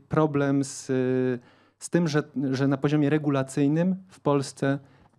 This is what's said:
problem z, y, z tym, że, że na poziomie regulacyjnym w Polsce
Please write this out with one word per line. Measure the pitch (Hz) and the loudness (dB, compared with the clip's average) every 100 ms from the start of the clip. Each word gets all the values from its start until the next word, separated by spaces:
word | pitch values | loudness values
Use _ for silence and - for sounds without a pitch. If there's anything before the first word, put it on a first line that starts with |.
| - | -2
problem | 156 156 143 139 139 | 0 2 2 0 0
z, | 135 - - | -2 -6 -4
y, | 131 127 127 127 120 - _ _ _ | -2 0 0 0 -4 -8 _ _ _
z | - | -2
tym, | 170 170 | 0 2
że, | 147 151 123 135 | 0 -2 -4 -2
że | 131 139 | 0 0
na | 139 | 2
poziomie | 143 151 139 | 2 2 2
regulacyjnym | 151 147 139 131 - 143 156 180 190 - | 2 0 -2 -2 0 2 2 0 -2 -8
w | - | -6
Polsce | 151 143 135 - 139 139 - _ _ | 0 0 -2 -4 -2 -2 -6 _ _